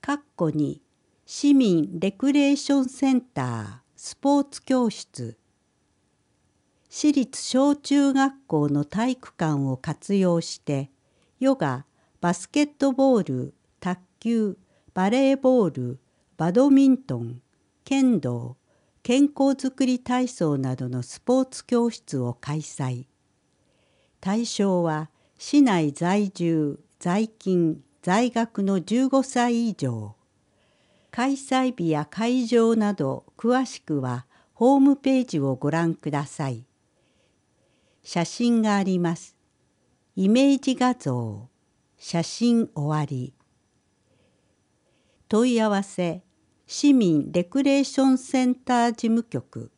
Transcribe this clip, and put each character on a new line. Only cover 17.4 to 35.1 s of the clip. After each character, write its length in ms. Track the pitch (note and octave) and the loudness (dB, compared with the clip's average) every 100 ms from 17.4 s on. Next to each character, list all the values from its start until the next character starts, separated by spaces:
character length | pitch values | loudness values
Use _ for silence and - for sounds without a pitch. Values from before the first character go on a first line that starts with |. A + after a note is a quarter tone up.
| _ _ _ _ | _ _ _ _
剣 360 | - C#4 C4 A3 | -4 0 2 2
道、 340 | B2+ A#2+ B2 B2+ _ _ _ _ | -2 -6 -8 -14 _ _ _ _
健 200 | - B3 | -2 2
康 280 | C#4+ C#4+ C4+ | 2 2 0
づ 180 | C4+ C4 | 0 -4
く 160 | C4 C4 | -2 -2
り 140 | B3+ | -2
体 300 | B3 B3 B3+ | -2 -2 -2
操 280 | - E3 C#3+ | -2 -2 -2
な 180 | C3 B2+ | -2 -4
ど 120 | B2+ | -6
の 140 | B2+ | -6
ス 160 | B2 - | -8 -12
ポ 220 | - B3+ | 0 0
ー 40 | C4 | 0
ツ 220 | - - | -6 -4
教 240 | A#3+ A#3 | 0 0
室 260 | A3 _ C#3 | -4 _ -6
を 180 | B2 A#2+ | -4 -6
開 200 | - D3+ | -8 -8
催。 460 | D3 - C3 B2 C3 _ _ _ _ _ _ _ _ _ _ _ | -8 -8 -6 -6 -12 _ _ _ _ _ _ _ _ _ _ _
対 240 | - G#3 A#3 | -4 -2 -4
象 360 | - G3+ F3+ | -2 0 2
は、 300 | E3+ D#3 D#3 _ _ _ | 0 -2 -6 _ _ _
市 240 | - C#4+ | 0 4
内 300 | C4+ F#3 D#3 | 4 4 0
在 400 | C#3+ E3+ G3+ G3+ | 0 0 0 0
住、 480 | - E3+ E3 D3+ C#3 _ _ | -2 -2 0 -2 -4 _ _
在 300 | F3+ F#3 A3 | -2 -2 -2
勤、 540 | _ - F#3 E3 D#3 _ _ | _ -2 2 2 -2 _ _
在 300 | - F#3+ B3 | -2 0 0
学 320 | A#3 A3+ - | -2 -4 -4
の 160 | G3 G3 | -2 -2
十 300 | D3+ A#3 C4 | -2 0 2
五 120 | C4+ | 0
歳 440 | C4 B3+ A#3+ A#3 A#3 | 0 -2 0 0 -2
以 60 | F#3 | -4
上。 400 | C3+ A2+ G#2 - _ _ _ _ _ _ _ _ _ | -6 -6 -10 -16 _ _ _ _ _ _ _ _ _
開 220 | - B3+ | -4 -2
催 420 | C#4 - C4 B3+ B3 | -4 -2 0 0 -2
日 140 | E3+ | -2
や 180 | D3+ D3+ | -2 -4
会 360 | - A3+ B3+ A#3 | -4 -2 0 2
場 320 | A#3+ A3+ A3+ | 2 2 2
な 160 | G#3 | 0
ど、 320 | G3 C3+ C3 _ _ | 0 -4 -4 _ _
詳 260 | A3+ B3 B3+ | -2 0 -2
し 160 | - | -8
く 180 | - D3+ | -6 -4
は 260 | B2+ B2 - _ _ | -2 -6 -10 _ _
ホ 240 | _ A#3 C#4 | _ 4 6
ー 20 | |
ム 160 | C4+ C#4 | 6 4
ペ 260 | - | 2